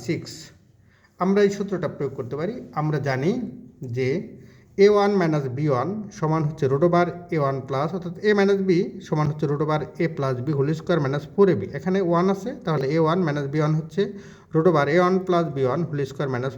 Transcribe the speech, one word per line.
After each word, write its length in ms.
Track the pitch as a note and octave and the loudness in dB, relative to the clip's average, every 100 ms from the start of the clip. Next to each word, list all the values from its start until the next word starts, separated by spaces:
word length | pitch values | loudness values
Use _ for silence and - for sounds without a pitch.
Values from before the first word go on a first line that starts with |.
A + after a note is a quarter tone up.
| - | -6
সিক্স। 260 | C#3+ - - - - _ _ _ _ _ - | -6 -8 -16 -20 -20 _ _ _ _ _ -4
আমরা 220 | F3+ G3+ G3+ | 0 4 2
এই 40 | G3+ | 0
সূত্রটা 320 | G3 F3+ D3 - | -4 -4 -4 -4
প্রয়োগ 160 | C#3 - | -6 -6
করতে 160 | A#2 C#3+ | -8 -6
পারি। 140 | F#3 B3+ - D#3 | -6 -8 -8 -4
আমরা 180 | D3+ D3 C#3 | -2 0 0
জানি 240 | C3 E3 B3+ G#3 - - - B2+ B2 | 0 0 -2 -4 -10 -18 -14 -8 -2
যে 120 | B2+ E3+ - - - - - - | -2 -2 -6 -14 -20 -20 -6 4
এ 20 | G3+ | 6
ওয়ান 160 | G#3 G3+ G3 | 6 4 2
মাইনাস 240 | E3 D3+ C3 B2+ | 2 0 -2 -2
বি 100 | D3+ | 0
ওয়ান 160 | B2 D#3 G#3+ G3 - | 0 0 -6 -10 -4
সমান 240 | D#3 D#3+ D3+ | -2 0 -2
হচ্ছে 160 | - C3 | -2 0
রুট 120 | C#3+ F3 | 2 4
ওভার 180 | F3 E3+ - - E3 | 4 2 -4 -6 -2
এ 20 | |
ওয়ান 140 | C3+ C3+ A#2 | -2 -2 -4
প্লাস, 200 | C3+ D#3+ F#3 | -4 -2 -4
অর্থাৎ 180 | E3+ F3+ G#3 | -8 -2 2
এ 20 | G#3 | 4
মাইনাস 220 | G3 G3 F#3+ | 4 4 2
বি 100 | E3+ A#3 - - | 2 0 -6 -4
সমান 180 | D#3 D3 | 0 0
হচ্ছে 140 | - C#3+ | 0 -2
রুট 160 | C#3+ D3+ | 0 0
ওভার 140 | D3+ - - | -2 -2 -4
এ 20 | D#3+ C#3 | -2 -2
প্লাস 180 | C3+ A#2+ C#3 | -2 -2 -2
বি 60 | C#3 | 0
হোল 100 | C#3+ | 0
স্কয়ার 240 | D#3 - D#3+ | -2 0 0
মাইনাস 200 | C3+ D3 - | 0 -2 -2
ফোর 140 | - G3 | 4 4
এ 20 | G2+ | 4
বি। 60 | F3+ E3+ | -2 -6
এখানে 200 | F#3 G3 F3 | -2 0 2
ওয়ান 160 | E3+ F#3+ | 2 2
আছে, 160 | F#3 A#3 C#4+ | 0 -6 -6
তাহলে 200 | - D3 C3+ D#3+ | -2 -2 0 2
এ 20 | |
ওয়ান 140 | D#3 F3+ D#3+ | 2 2 0
মাইনাস 200 | D3 C#3 | -2 -2
বি 60 | D3+ | 0
ওয়ান 120 | D#3 D#3 | 2 0
হচ্ছে 240 | D#3 - G#3+ - - - - | -2 -4 -4 -6 -18 -20 -2
রুট 120 | D#3 F3+ | 2 4
ওভার 160 | D3+ C#3+ F3 | 4 4 4
এ 0 | |
ওয়ান 140 | F3+ F#3 F#3 | 4 2 2
প্লাস 180 | F3 D#3 C3+ | 0 0 0
বি 60 | B2+ | 0
ওয়ান 120 | D3+ D3 | 0 -2
হোল 100 | D3 C3+ | -4 -4
স্কয়ার 180 | - C3+ | -4 -4
মাইনাস 200 | B2 C3 | -2 -4